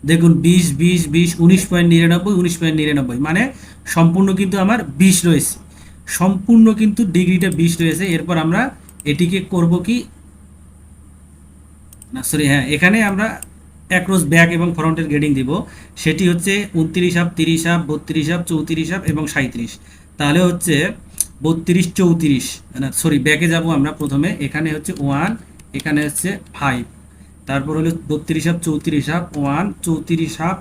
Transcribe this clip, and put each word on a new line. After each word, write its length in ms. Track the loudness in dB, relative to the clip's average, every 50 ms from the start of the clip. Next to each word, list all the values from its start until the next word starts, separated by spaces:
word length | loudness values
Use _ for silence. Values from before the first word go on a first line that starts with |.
| 2 2
দেখুন 220 | 2 4 6 6 4 6 4
বিশ, 200 | 4 4 4 4 2 0 2
বিশ, 200 | 2 2 2 2 0 0 2
বিশ, 140 | 2 2 2 0 2 4
উনিশ 200 | 6 6 4 2 0
পয়েন্ট 200 | 0 2 4 4 6
নিরানব্বই, 420 | 6 6 4 2 2 0 0 0 0
উনিশ 140 | 0 0 -2 -2
পয়েন্ট 180 | -2 -2 0 0
নিরানব্বই, 380 | 0 0 0 -2 -2 -4 -4 -4 -2
মানে 140 | 0 0 0 0 -2 -4 -12 -20 -20 -20 -18 -12 -4 2
সম্পূর্ণ 340 | 4 4 4 4 4 2 2 2 0
কিন্তু 160 | 0 -2 0 0 2
আমার 140 | 2 0 0 -2 -8 0 4
বিশ 160 | 4 4 4 4 2
রয়েছে, 280 | 2 2 2 0 -2 -8 -10 -16 -20 -20 -20 -20 -20 -20 -20 -14 -12 -4 0
সম্পূর্ণ 460 | 0 0 0 0 2 4 6 8 8 6 6 4
কিন্তু 200 | 0 0 2 0 -2 0 2
ডিগ্রিটা 340 | 2 2 2 2 2 0 0 0 2
বিশ 140 | 0 0 2 0
রয়েছে। 220 | 0 0 0 -2 -2 -2 -2
এরপর 200 | -2 -2 -2 -2 -2 0
আমরা 160 | 0 0 0 -2 -2 -6 -14 -20 -20 -20 -10 -4 -4
এটিকে 280 | 0 0 0 0 0 -4 -4 -2 0
করব 180 | 0 2 2 2 0 0
কি, 100 | -2 -4 -4 -4 -10 -18 -20 -20 -20 -20 -20 -20 -20 -20 -20 -20 -20 -20 -20 -20 -20 -20 -20 -20 -20 -20 -20 -20 -20 -20 -20 -20 -20 -20 -20 -20 -20 -20 -20 -20 -20 -20 -20 -18 -14 -14
না 80 | -10 -6 -4
সরি, 160 | -2 0 0 2
হ্যাঁ 120 | 2 0 0 0 0
এখানে 220 | 2 2 2 2 2 0 0
আমরা 180 | 0 -2 -4 -4 -6 -10 -14 -18 -20 -20 -20 -20 -20 -20 -8 -2
অ্যাক্রস 340 | -2 -2 0 0 0 0 0 4
ব্যাক 180 | 4 4 4 4 2
এবং 100 | -2 -2 -2 -2
ফ্রন্টের 300 | 0 0 0 0 -2 -2 -2
গ্রেডিং 200 | 0 0 0 0 0 0
দিব। 100 | 0 -2 -2 -4 -6 -8 -14 -20 -20 -20 -16 -4
সেটি 220 | -2 -2 0 2 2 2
হচ্ছে 220 | 2 2 0 -2 -2 -2 -2 -4 -2 -2
ঊনত্রিশ 340 | -2 0 0 0 0 2 2
হাফ, 100 | 0 0 0 0
তিরিশ 260 | -2 0 0 0 0 0
হাফ, 140 | 0 0 0 0 -2
বত্রিশ 380 | -6 -6 -6 -4 -4 -2 -2 -2
হাফ, 100 | -2 -4 -4 -4
চৌত্রিশ 400 | -4 -4 -2 -2 -4 -4 -4 -4
হাফ 100 | -6 -4 -2 -2
এবং 120 | -2 -2 -4 -4 -2
সাঁইত্রিশ। 380 | -4 -4 -4 -4 -8 -10 -10 -10 -16 -20 -20 -20 -20 -20 -20 -8
তাহলে 220 | -4 -2 2 2 4 4
হচ্ছে 280 | 2 0 -2 -2 0 0 0 0 -2 -4 -8 -18 -20 -10 -10 -10 -10 -10 -6 -2
বত্রিশ, 420 | -2 -2 0 0 0 2 2 2 0 0 2
চৌত্রিশ, 460 | 2 2 2 2 2 0 0 0 -2 -6 -12 -14 -18 -16 -10 -8
না 60 | -8 -6 -6 -2
সরি 160 | -2 0 0 0 2
ব্যাকে 220 | 0 0 2 0 0 0
যাব 120 | 0 0 0 0
আমরা 140 | 0 0 -2 -2 -6
প্রথমে। 300 | -6 -4 -2 -2 -2 -2 -4 -4 -6
এখানে 240 | -6 -4 -4 -4 -4 -6
হচ্ছে 160 | -6 -8 -10 -8 -6 -4
ওয়ান, 280 | -2 -2 -2 -2 -4 -4 -8 -12 -20 -20 -20 -20 -12 -12
এখানে 220 | -8 -4 -2 -2 0 -2
হচ্ছে 240 | -2 -6 -6 -6 -6 -6 -8 -12 -18 -12
ফাইভ, 260 | -4 -4 -4 -2 -4 -8 -10 -16 -20 -20 -20 -20 -20 -20 -20 -20 -20 -10 -6
তারপর 240 | -4 -4 -4 -2 -4 -2
হলো 120 | -2 -2 -2 -4 -6 -6
বত্রিশ 360 | -6 -6 -4 -4 -4 -2 -2
হাফ, 100 | -2 -4 -2 -2
চৌত্রিশ 400 | -4 -4 -2 -4 -2 -2 -2 -2 -2
হাফ, 120 | -4 -4 -6 -6 -6
ওয়ান, 280 | -4 -4 -2 -2 -2 -4 -4 -6 -8 -4
চৌত্রিশ 480 | -4 -4 -4 -2 -4 -2 -2 -2 -4 -6 -6
হাফ 160 | -4 -4 -4 -6